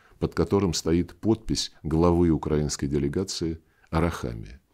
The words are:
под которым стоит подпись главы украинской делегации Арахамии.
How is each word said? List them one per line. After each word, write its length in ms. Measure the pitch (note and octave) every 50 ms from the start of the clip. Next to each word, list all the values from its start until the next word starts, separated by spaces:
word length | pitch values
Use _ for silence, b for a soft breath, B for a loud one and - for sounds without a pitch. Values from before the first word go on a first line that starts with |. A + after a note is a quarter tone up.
| _ _ - -
под 140 | E2 D#2 -
которым 400 | E2 D#2+ - G2+ G2 G2+ F2 D#2
стоит 400 | - - E2 E2 F2 E2+ - -
подпись 560 | - - G#2+ A2+ G#2+ - - D2 - - - _ - -
главы 460 | D2+ D#2 D#2+ F2 F2 F2 F2 F2 E2+
украинской 580 | D#2 C#2+ - C#2+ D2+ D2+ D2+ C#2+ - - D2+
делегации 720 | C#2 C#2+ C#2+ C#2 C#2+ C#2+ F#2 G2 - - - E2+ D#2+ E2 D#2+ _ _ _ _ _ -
Арахамии. 720 | E2+ E2 E2 E2+ - - - A#1+ A1+ A1 G#1 - - - _ _